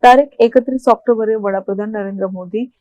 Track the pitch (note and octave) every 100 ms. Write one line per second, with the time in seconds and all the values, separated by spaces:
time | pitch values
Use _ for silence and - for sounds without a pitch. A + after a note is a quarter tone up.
0 | B3 B3+ C#4+ _ A#3 B3+ A#3+ C4 - A3+
1 | - A3+ A3 A3 G3+ G3 F#3+ G3 G#3 G#3+
2 | G3 G3 F#3+ F#3 F3+ G#3 A#3+ _